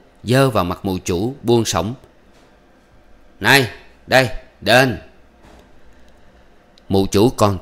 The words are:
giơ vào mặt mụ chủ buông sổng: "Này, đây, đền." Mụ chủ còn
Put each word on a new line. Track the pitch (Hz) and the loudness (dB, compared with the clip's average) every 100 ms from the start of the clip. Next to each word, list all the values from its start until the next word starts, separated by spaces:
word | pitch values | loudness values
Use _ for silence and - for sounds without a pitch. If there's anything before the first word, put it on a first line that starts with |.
| _ _ | _ _
giơ | 98 131 135 | -2 0 2
vào | 107 | 0
mặt | 90 87 | -4 -6
mụ | 98 92 | -6 -6
chủ | 92 87 113 143 | -4 -4 -4 -4
buông | 113 117 110 | 0 0 0
sổng: | 92 98 135 - _ _ _ _ _ _ _ _ _ _ - _ - | -4 -6 -8 -18 _ _ _ _ _ _ _ _ _ _ -20 _ -4
"Này, | 107 139 117 - - _ - | 2 2 0 -8 -20 _ 0
đây, | 127 123 - - _ | 2 2 -4 -14 _
đền." | 95 123 135 90 - - _ _ - - - - - - - - - - _ _ _ _ - | 2 2 2 -2 -12 -20 _ _ -20 -20 -20 -20 -20 -20 -20 -20 -20 -20 _ _ _ _ -4
Mụ | 98 98 | -2 0
chủ | 98 123 | 2 2
còn | - 104 95 | 2 -2 0